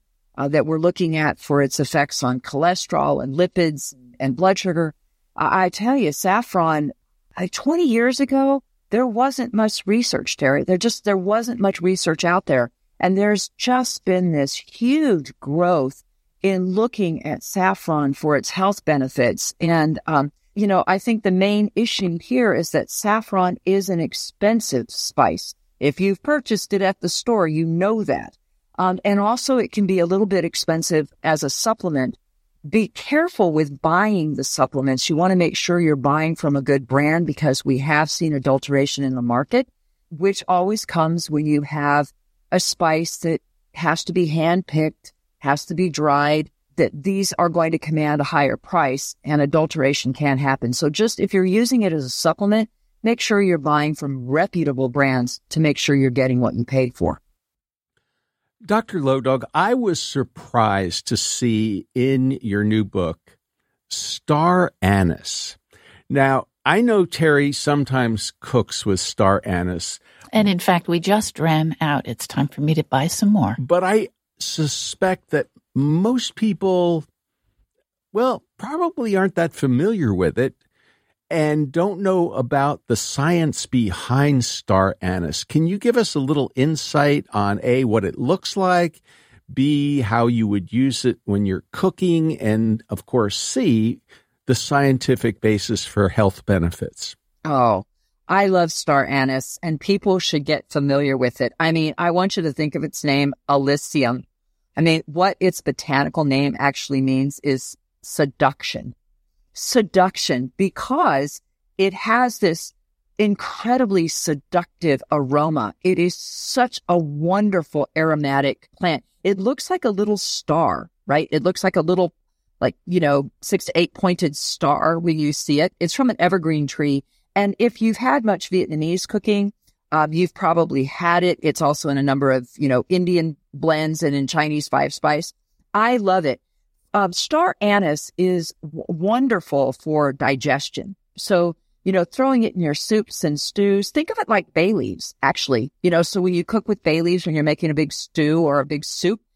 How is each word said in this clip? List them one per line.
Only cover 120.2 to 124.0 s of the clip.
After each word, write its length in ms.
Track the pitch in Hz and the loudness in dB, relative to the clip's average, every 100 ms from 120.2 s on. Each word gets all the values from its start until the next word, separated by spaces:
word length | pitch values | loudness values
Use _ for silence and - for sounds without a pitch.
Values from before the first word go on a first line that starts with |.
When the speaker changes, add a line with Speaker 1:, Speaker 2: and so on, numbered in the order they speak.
| - - - 156 143 69 - _ - | -4 -6 -2 0 2 -2 -6 _ -2
Speaker 1:
right? 220 | 147 - | -2 0
It 120 | 151 | 0
looks 200 | 180 185 | 0 0
like 140 | 190 185 | 0 0
a 60 | |
little, 320 | 160 185 175 - _ _ _ _ | 0 0 0 -4 _ _ _ _
like, 140 | 127 - - | -2 -2 -4
you 120 | 180 | 0
know, 320 | 147 143 143 - | 2 2 0 -8
six 240 | - 190 - | -4 -4 -2
to 120 | 170 | -2
eight 140 | 175 | -2
pointed 460 | - | 0